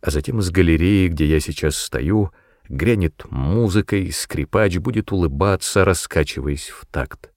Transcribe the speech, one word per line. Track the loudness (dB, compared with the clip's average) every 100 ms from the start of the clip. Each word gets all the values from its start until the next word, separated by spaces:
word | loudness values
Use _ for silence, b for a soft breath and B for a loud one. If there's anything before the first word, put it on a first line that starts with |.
а | -2
затем | -4 -2 -4
из | -2
галереи, | 2 4 4 4 4 2
где | 2 2
я | 2
сейчас | 0 -4 -2 -2
стою, | -6 -4 0 0 0 b b b b
грянет | -4 0 2 0 -4 -12
музыка, | -4 0 2 2 2 0 -2
и | -2
скрипач | -6 -6 -6 -2 2 2 0
будет | -2 -4 -2
улыбаться, | 0 0 2 0 0 0 2
раскачиваясь | 4 2 -2 -2 -2 -2 -6 -6 -8
в | -18 -10
такт. | -8 -8 -10 -20